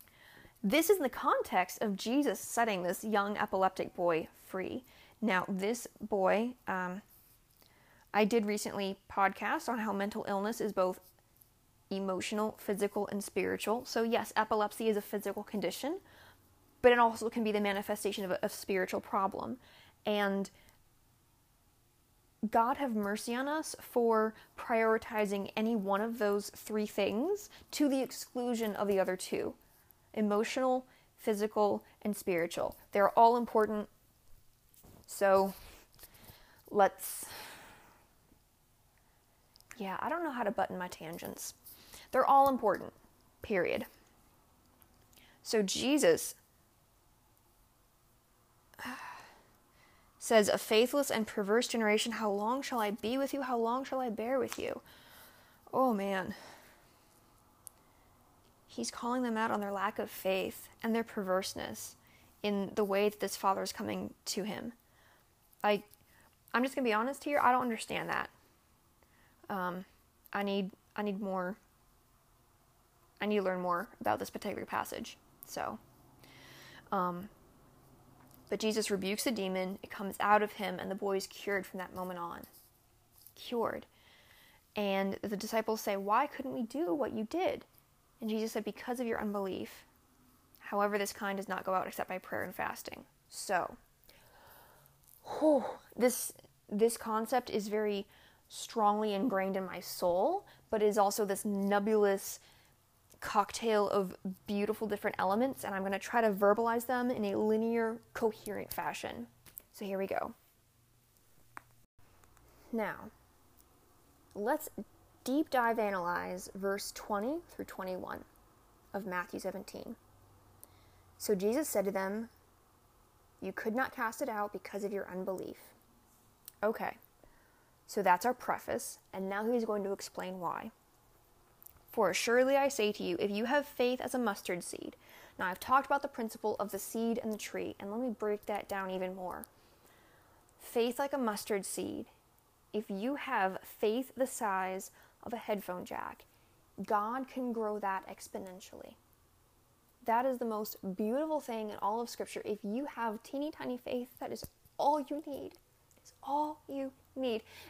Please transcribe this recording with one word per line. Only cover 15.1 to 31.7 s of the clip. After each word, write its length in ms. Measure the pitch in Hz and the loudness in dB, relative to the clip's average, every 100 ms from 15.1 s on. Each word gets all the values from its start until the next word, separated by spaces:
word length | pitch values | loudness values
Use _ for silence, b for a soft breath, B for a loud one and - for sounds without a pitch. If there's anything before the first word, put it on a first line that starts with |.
| 208 202 196 | -4 -4 -6
condition, 580 | 202 208 180 - 269 381 B B B B _ _ _ - | -4 -2 -2 -2 -4 -4 B B B B _ _ _ 6
but 100 | 247 | 8
it 60 | 240 | 10
also 320 | 233 226 226 | 6 4 -2
can 140 | 240 | 0
be 80 | 214 | 2
the 80 | 208 | 2
manifestation 640 | 202 196 208 208 202 214 | 2 0 -2 -2 -2 -2
of 80 | 190 | -2
a, 60 | - | -2
a 60 | 208 | -2
spiritual 520 | - - 190 185 202 | -4 -2 0 0 -2
problem. 580 | - 208 196 - 226 247 B B B B | -2 0 0 -2 -6 -8 B B B B
And 460 | - 208 202 196 196 b b b _ _ _ _ _ _ _ _ _ _ _ _ _ _ _ - 214 | -2 2 2 2 -2 b b b _ _ _ _ _ _ _ _ _ _ _ _ _ _ _ -6 2
God 260 | 233 233 277 | 4 4 2
have 180 | 277 | 0
mercy 400 | 214 202 214 - | 0 0 -2 -2
on 140 | 240 277 | -2 0
us 260 | 311 302 - | -2 -4 -10
for 540 | - 247 233 220 220 - B - | -2 2 6 6 4 -2 B -10
prioritizing 960 | - 226 226 220 - 214 202 202 196 - | 0 4 4 4 0 0 0 0 -2 -2
any 200 | 220 233 | 0 2
one 240 | 190 196 | 2 2
of 180 | 233 233 | 0 0
those 320 | 208 202 202 | 2 2 -2
three 360 | - - 214 208 | -12 -4 -2 -2
things 600 | - 196 202 320 403 - B B | 0 2 2 0 -2 -4 B B
to 160 | - 294 | 2 2
the 140 | 269 | 4
exclusion 720 | 247 - - 254 247 226 220 | 0 -6 -8 -4 -2 0 0
of 140 | 190 202 | 0 2
the 100 | 190 | 4
other 180 | 180 185 | 4 0
two. 380 | - - - - b b b b b | -2 -2 -2 -6 b b b b b
Emotional, 720 | - 214 208 220 269 262 254 254 b b - | 0 2 2 2 0 2 2 -2 b b -6
physical, 680 | - 202 220 214 208 | -2 0 0 2 2